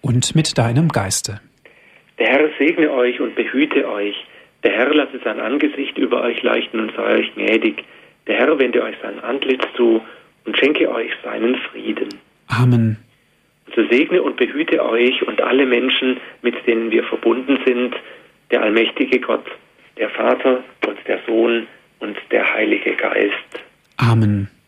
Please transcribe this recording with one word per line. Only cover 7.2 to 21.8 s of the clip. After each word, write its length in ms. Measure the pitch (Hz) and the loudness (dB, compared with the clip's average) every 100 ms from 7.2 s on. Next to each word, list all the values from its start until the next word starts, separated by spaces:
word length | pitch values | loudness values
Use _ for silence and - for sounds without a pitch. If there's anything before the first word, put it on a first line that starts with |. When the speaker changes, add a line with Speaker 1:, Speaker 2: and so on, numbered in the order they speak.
| 107 | 0
Speaker 2:
gnädig. 500 | - 104 110 110 - - - - _ - | -2 0 2 0 -2 -14 -20 -20 _ -4
Der 100 | 107 | 0
Herr 220 | 131 151 | 2 2
wende 240 | 127 123 | 2 0
euch 120 | 117 101 | -2 -8
sein 180 | 107 101 | -12 -10
Antlitz 440 | 113 135 131 131 - - | -6 -4 -2 -2 -2 0
zu 260 | 117 113 - - _ _ - | 2 2 0 -20 _ _ -6
und 100 | 104 | 0
schenke 340 | 135 - - | 2 2 0
euch 180 | 120 110 - | -2 -6 -8
seinen 320 | 120 110 117 131 - | -10 -4 -2 -2 -4
Frieden. 380 | - 110 107 - - _ _ _ | -10 -8 -6 -6 -8 _ _ _
Speaker 1:
Amen. 520 | 113 123 123 113 107 _ _ _ _ _ _ - | 2 4 4 2 -2 _ _ _ _ _ _ -6
Speaker 2:
Und 100 | - | -2
so 60 | 104 | 2
segne 320 | 120 165 175 | 2 4 2
und 160 | - - | 0 -2
behüte 460 | 123 139 165 - | -2 -2 -2 0
euch 440 | 120 113 123 - - | 0 2 2 2 -2
und 140 | 107 | -2
alle 240 | 123 127 131 | 2 2 2
Menschen, 520 | 120 127 - 131 123 - - | 2 0 0 0 -2 -8 -6
mit 100 | 120 117 - | -4 -2 0
denen 240 | 113 113 | 0 2
wir 120 | 110 - | 0 0
verbunden 520 | - - - 262 269 - | -2 0 0 0 0 2
sind, 300 | 123 123 - - - - _ _ | 0 -2 -6 -14 -20 -20 _ _
der 100 | 117 | 0
allmächtige 580 | 107 110 110 - 131 123 | 2 2 0 0 0 0
Gott, 260 | - 113 - - _ _ - - | 0 -4 -4 -18 _ _ -20 -8
der 140 | 107 | -6
Vater 520 | - 113 123 135 127 - - - | -2 0 2 2 0 -2 -6 -6
und 100 | 101 - | -6 -6
der 120 | 104 - | -4 0
Sohn 400 | 113 117 117 - - | 2 4 2 -4 -18